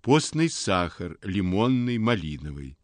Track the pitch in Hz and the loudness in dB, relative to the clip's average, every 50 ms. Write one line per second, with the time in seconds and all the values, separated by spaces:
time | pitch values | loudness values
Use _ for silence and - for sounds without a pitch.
0 | - 113 139 156 151 - - 151 165 160 - - - - 95 90 87 87 - - | 4 4 4 4 4 0 0 0 0 0 -2 -4 -2 0 2 2 2 0 -4 -8
1 | 87 85 78 - - 98 92 101 95 90 90 101 113 127 131 123 123 123 123 113 | -10 -10 -10 -10 -6 -4 -2 0 0 2 2 2 4 4 2 2 0 -2 -2 0
2 | 110 113 120 101 80 78 76 67 73 76 71 71 69 65 - _ | 2 2 0 0 -2 -6 -8 -8 -10 -10 -10 -10 -12 -14 -16 _